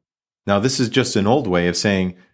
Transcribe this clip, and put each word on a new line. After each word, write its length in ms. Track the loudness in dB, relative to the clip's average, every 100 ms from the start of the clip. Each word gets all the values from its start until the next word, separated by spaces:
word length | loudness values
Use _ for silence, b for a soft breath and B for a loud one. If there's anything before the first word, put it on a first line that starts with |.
| _ _ _ _
Now, 140 | -2 0
this 220 | 0 0
is 80 | 0
just 260 | 0 0
an 140 | 0 2
old 180 | 0 0
way 220 | 0 0
of 80 | 0
saying 400 | 0 0 -2 -6 b